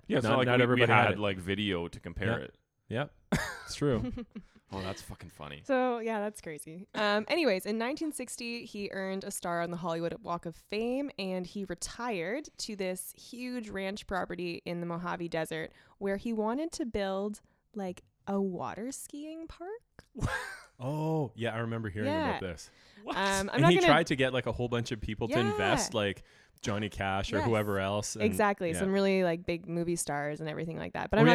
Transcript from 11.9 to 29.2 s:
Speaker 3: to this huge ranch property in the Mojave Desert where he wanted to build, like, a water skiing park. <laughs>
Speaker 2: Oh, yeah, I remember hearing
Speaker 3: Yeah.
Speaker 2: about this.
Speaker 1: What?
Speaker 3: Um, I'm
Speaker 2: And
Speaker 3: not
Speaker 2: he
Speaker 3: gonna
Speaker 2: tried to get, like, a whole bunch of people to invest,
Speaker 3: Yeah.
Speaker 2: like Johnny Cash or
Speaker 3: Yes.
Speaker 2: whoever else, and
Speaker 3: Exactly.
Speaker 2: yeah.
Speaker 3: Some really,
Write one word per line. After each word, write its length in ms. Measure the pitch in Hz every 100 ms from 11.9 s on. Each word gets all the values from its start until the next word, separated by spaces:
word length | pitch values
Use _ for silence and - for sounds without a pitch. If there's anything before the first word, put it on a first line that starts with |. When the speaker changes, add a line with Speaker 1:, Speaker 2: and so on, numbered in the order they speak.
| - 240 196 165 269 302 -
Speaker 3:
to 160 | - 202
this 360 | 185 185 - -
huge 520 | - 233 247 247 214
ranch 360 | 196 190 202 -
property 560 | 185 180 180 175 170 -
in 140 | 175
the 60 | 170
Mojave 420 | 170 175 175 170
Desert 420 | 170 160 160 160 - - _
where 200 | 196 196
he 160 | 233
wanted 380 | 220 214 254 330
to 120 | - 254
build, 560 | 214 196 190 208 214 - _ _
like, 300 | 214 190 180 - _ -
a 120 | 196
water 520 | 196 175 127 123 240
skiing 560 | 269 - 285 311 320 330
park. 580 | - 349 466 - - _ 262
<laughs> 140 | - 523 - - - -
Speaker 2:
Oh, 520 | 123 151 156 160 131 107
yeah, 180 | 113
I 60 | 110
remember 300 | 117 113 110
hearing 200 | - 262
Speaker 3:
Yeah. 200 | 320 285
Speaker 2:
about 120 | 175
this. 280 | 185 156 - - - -
Speaker 1:
What? 120 | 214 226
Speaker 3:
Um, 40 |
I'm 260 | 196 196 196
Speaker 2:
And 120 | -
Speaker 3:
not 80 | 339
Speaker 2:
he 60 | 359
Speaker 3:
gonna 100 | 349
Speaker 2:
tried 200 | 160 170
to 80 | 139
get, 180 | 131
like, 120 | 127 120
a 60 |
whole 160 | 110 120
bunch 240 | 120 117
of 100 | 113
people 260 | - 107 117
to 100 | 123
invest, 540 | 113 104 98 131 -
Speaker 3:
Yeah. 40 | 113
Speaker 2:
like 240 | 101 92 - - - _
Johnny 280 | - 104 107
Cash 440 | - 98 98 98
or 40 | 104
Speaker 3:
Yes. 80 | 117
Speaker 2:
whoever 320 | 110 104 98
else, 360 | 95 104 104 110
and 80 |
Speaker 3:
Exactly. 480 | - 185 208 202 175
Speaker 2:
yeah. 80 | 175
Speaker 3:
Some 120 | 190
really, 320 | 196 196 190